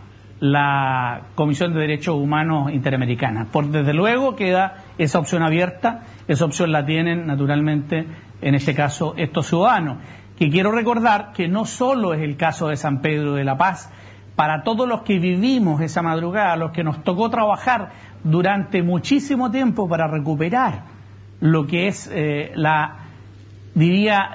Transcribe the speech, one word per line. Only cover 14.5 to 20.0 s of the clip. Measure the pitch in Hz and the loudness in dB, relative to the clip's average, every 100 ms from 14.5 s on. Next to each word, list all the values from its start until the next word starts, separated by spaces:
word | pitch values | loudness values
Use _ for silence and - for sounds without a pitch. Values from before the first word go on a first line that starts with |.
| 156 | 0
todos | 220 226 247 | 0 0 0
los | 226 | -2
que | - 190 | 0 0
vivimos | 180 180 247 254 185 147 | 2 2 2 2 2 0
esa | 160 175 | 0 -2
madrugada, | 165 165 170 208 196 165 | 0 -2 -2 0 0 0
los | 160 | -2
que | 175 | -2
nos | 160 143 | -4 -2
tocó | - 180 226 | -2 0 0
trabajar | 233 214 196 254 233 190 - - - | 0 0 2 0 0 -2 -14 -20 -6
durante | 160 165 180 202 - 190 | 0 2 4 0 0 0
muchísimo | 170 175 - 277 277 262 254 | 0 0 2 0 2 -2 0
tiempo | 262 254 202 185 | 0 0 0 0
para | 165 | 0